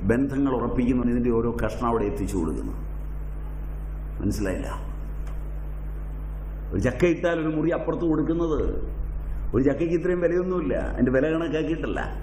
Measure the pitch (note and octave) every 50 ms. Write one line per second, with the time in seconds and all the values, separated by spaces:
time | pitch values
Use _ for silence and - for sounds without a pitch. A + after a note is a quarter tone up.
0 | F#2 G2 A2+ B2 C#3 C#3 C3+ C3+ C#3+ C#3 B2+ A#2+ A2+ A#2+ A2+ B2 B2 A#2+ C3 B2
1 | A#2+ A#2+ A#2+ B2 A#2+ B2 A#2 A2+ A2+ A#2 A2+ - A2+ G#2+ G#2 - A#2+ A#2 D3 D3+
2 | G#2 G2+ - - G2+ F2 G2 F#2 E2 D#2 D2+ - - - - - - - - -
3 | - - - - - - - - - - - - - - - - - - - -
4 | - - - - E2+ G2+ F#2+ - G#2 F#2+ F2+ D#2 C2+ B1 - - - - - -
5 | - - - - - - - - - - - - - - - - - - - -
6 | - - - - - - - - - - - - - - E2 F#2 G#2 B2 A#2+ -
7 | F3+ F3 E3 - - E3+ E3+ E3 D#3 D#3+ D#3 D3+ D3+ D#3+ - - - D#3 - -
8 | E3+ E3 D#3 D3+ D3 D#3 E3 E3+ E3+ D#3+ D3+ B2+ G2 F2+ - - - - - -
9 | - - - - - - - - - - - A2 C3+ C#3 C3+ C#3+ E3+ E3 F3 E3+
10 | D#3 F3 F3+ F3+ F3 E3+ F3 F3+ F3+ F#3 F#3 F3+ D#3 C3+ A2+ D#2+ - - - -
11 | A#2+ B2+ B2+ C3 C3+ D#3 D#3+ E3 E3 D#3+ C3+ D#3 D#3+ C#3+ E3 - - A2+ F#2 C#2
12 | A#1 - - -